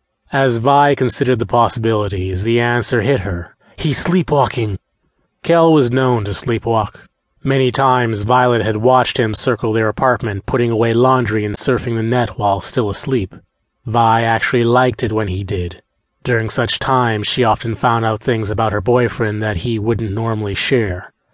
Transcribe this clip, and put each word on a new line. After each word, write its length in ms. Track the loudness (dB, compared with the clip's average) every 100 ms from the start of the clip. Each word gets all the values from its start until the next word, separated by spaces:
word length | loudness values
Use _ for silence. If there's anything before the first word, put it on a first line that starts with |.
| _ _ -6
As 240 | 0 2 2
Vi 380 | 2 4 4 2
considered 440 | 0 0 0 0
the 60 | 0
possibilities, 1000 | 2 2 0 0 0 -2 -4 -4 -4
the 160 | 0 0
answer 400 | 2 0 0 -2
hit 220 | 0 -2
her. 340 | -2 -6 -10 _ _ -6
"He's 200 | -4 -2
sleepwalking." 840 | 0 0 2 2 0 0 -4 -6 _ _ _ _ _ _
Kel 280 | 0 4 6
was 200 | 4 4
known 340 | 2 2 0 -2
to 60 |
sleepwalk. 760 | -4 -2 -2 0 -2 -2 -8 -20 _ _ _
Many 300 | -2 2 2
times 520 | 2 2 2 2 -2
Violet 400 | 2 4 4 2
had 140 | 0 0
watched 400 | 4 4 2 0
him 180 | -2 0
circle 360 | -2 -2 0
their 160 | 0 0
apartment, 600 | 0 0 0 -2 -6 -4
putting 240 | -2 0
away 220 | 2 2
laundry 520 | 4 4 2 0 -2 -2
and 100 | -2
surfing 400 | 0 -2 -2 -4
the 80 |
net 360 | -2 0 -2 -2
while 200 | -2 -2
still 300 | -2 -2 -2
asleep. 460 | -4 -2 -2 -4 -10 _ _ _ _ -4
Vi 360 | 2 4 4
actually 400 | 2 0 0 0
liked 400 | 2 2 2 0
it 80 | -4
when 160 | -2 -4
he 160 | -4
did. 400 | -6 -6 -6 -10 _ _ _ _
During 260 | -2 -2 -2
such 300 | -2 -2 -2
times, 480 | 0 0 2 -2 -4
she 160 | 0
often 320 | 0 0 -4 -2
found 280 | 0 0
out 160 | 0 -2
things 300 | -2 -2 -2
about 220 | -2 0
her 100 | 0
boyfriend 640 | 0 2 0 -2 -4 -2
that 140 | -4 -4
he 200 | -4 -4
wouldn't 340 | -2 -2 -2
normally 440 | -4 -2 -2 -4 -4
share. 580 | 0 0 0 -4 -10 _ _